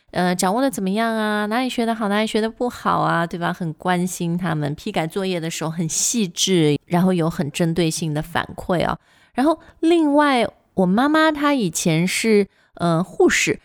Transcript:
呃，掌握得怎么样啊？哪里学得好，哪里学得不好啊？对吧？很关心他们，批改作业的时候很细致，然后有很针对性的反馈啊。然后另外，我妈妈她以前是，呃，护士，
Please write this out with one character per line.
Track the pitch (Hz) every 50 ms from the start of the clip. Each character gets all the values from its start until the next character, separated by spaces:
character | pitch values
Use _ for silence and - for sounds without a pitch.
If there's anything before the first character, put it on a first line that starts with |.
| _ -
呃， | - 165 180 180 180
掌 | 180 - 185 202
握 | 240
得 | 269 269
怎 | 269 -
么 | 190 190
样 | 196 220 226 226 226
啊？ | 220 214 214 208 208 214
哪 | 208 214 247
里 | 262 247
学 | - - 233
得 | 226 226
好， | 220 233 196
哪 | 202 208
里 | 220
学 | 220 - 214
得 | 214 226
不 | 220 - 247 233
好 | - - - 190 175 165
啊？ | 156 160 165 165 170
对 | 170 - 170
吧？ | 170 170
很 | 170 - 180 160 151
关 | - - 180 180 180 180
心 | 180 - - 175 170 170 180
他 | 185 170 165
们， | 151 147 143 147
批 | - - 226
改 | 196 185 160
作 | 160 - 202 190
业 | 190 185 170
的 | 156 165
时 | - -
候 | 165 160
很 | 160 170 170
细 | 156 - - - - - 233 208
致， | 170 - - - - 190 170 156 151 147 - _
然 | - 170 175
后 | 180 185
有 | 185 175 156 165
很 | 165 - 156 143
针 | - - 180 165 165
对 | 175 170 160
性 | 160 - 175 160 147
的 | 151
反 | 156 - - - - - -
馈 | - - - 185 160 -
啊。 | - 143 - _ _ _ _ _ _ -
然 | - 262
后 | 311 311 320 - - - -
另 | - 320 349 339 311 294 285
外， | 294 294 285 262 240 220 - - _ _ _
我 | - - 190
妈 | 180 185 226 262 294
妈 | 302 311 311 320
她 | 311 285 294 294
以 | 285 269 214 170
前 | - - - 180 156 160 175 185
是， | - - - 220 220 202 196 - _ _ _ _ -
呃， | - 170 170 165 160 190
护 | - - - 370 285
士， | - - - - - -